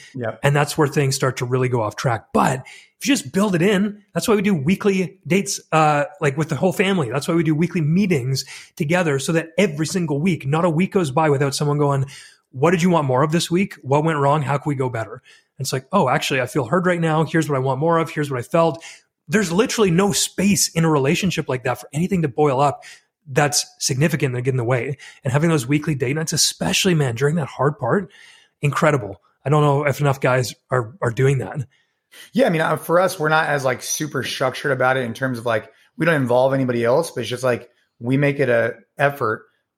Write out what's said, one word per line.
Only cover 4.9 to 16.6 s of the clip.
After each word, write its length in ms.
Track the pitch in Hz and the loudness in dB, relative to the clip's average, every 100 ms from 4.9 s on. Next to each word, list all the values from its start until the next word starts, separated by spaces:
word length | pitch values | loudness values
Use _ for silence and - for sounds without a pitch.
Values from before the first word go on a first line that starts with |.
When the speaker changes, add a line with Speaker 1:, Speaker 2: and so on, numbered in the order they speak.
| 190 180 - 139 | 0 -2 -6 -2
Speaker 2:
dates, 340 | 180 196 - - | -2 -2 -8 -2
uh, 340 | 156 156 147 143 - | 2 4 2 -2 -2
like, 160 | 151 135 | -2 -2
with 120 | 156 | -4
the 80 | 131 | -2
whole 160 | 185 | -2
family. 380 | - 190 196 120 | 0 0 0 -2
That's 180 | 131 - | -4 -2
why 60 | |
we 100 | 165 | 0
do 100 | 156 | 2
weekly 260 | 151 175 185 | 0 0 0
meetings 640 | 151 175 208 151 123 135 - - - | 0 2 2 0 0 -4 -6 -14 -14
together 440 | - 143 175 165 139 | -6 -2 0 0 -2
so 140 | - | 0
that 180 | 165 160 - | -2 0 0
every 300 | 196 147 156 | 0 0 -4
single 340 | 185 165 143 | -2 -2 0
week, 260 | 185 156 135 | 0 -2 -2
not 180 | 156 | 0
a 60 | 175 | 2
week 220 | 156 190 | 0 0
goes 180 | 202 160 | 0 0
by 200 | 131 156 | 2 2
without 240 | 139 139 | 2 0
someone 240 | 135 147 147 | 0 -2 0
going, 280 | 143 139 135 - - _ _ | 2 0 -2 -8 -20 _ _
"What 220 | 127 156 | -2 0
did 100 | 185 | 2
you 80 | 180 | 2
want 160 | 165 143 | 2 2
more 160 | 127 | 2
of 80 | 156 | 2
this 200 | 170 - | 0 0
week? 240 | 170 196 - | 0 -2 -6
What 220 | 127 143 | -2 0
went 140 | 160 151 | 0 2
wrong? 240 | 139 151 | 2 2
How 160 | 135 143 | 0 -2
can 100 | 156 | -2
we 60 | |
go 140 | 135 131 | -4 -4
better?" 260 | 117 107 | -4 -8
And 500 | 120 _ - _ - | -12 _ -20 _ -12
it's 80 | 135 | -6
like, 140 | 131 - | -6 -2
"Oh, 160 | 196 139 | 0 2
actually, 320 | 143 - 135 | 0 0 -2
I 60 | 123 | -2
feel 180 | 156 | -2